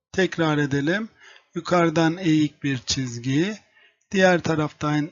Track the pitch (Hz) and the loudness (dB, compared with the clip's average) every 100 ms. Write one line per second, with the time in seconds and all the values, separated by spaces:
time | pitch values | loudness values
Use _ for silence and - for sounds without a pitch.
0 | _ 185 180 - 160 147 143 143 143 196 | _ -2 -2 0 0 0 0 0 -2 -2
1 | 226 _ - - _ 175 - 180 165 160 | -4 _ -20 -20 _ -10 0 2 2 2
2 | 165 175 175 156 151 _ 143 131 - 135 | 0 0 0 2 0 _ -6 -6 -4 -6
3 | 127 120 127 139 190 214 _ _ _ _ | -6 -6 -4 -2 -2 -6 _ _ _ _
4 | - 196 185 175 156 156 151 - 151 151 | -6 2 4 4 0 -2 -2 -4 -2 -2
5 | 156 | -2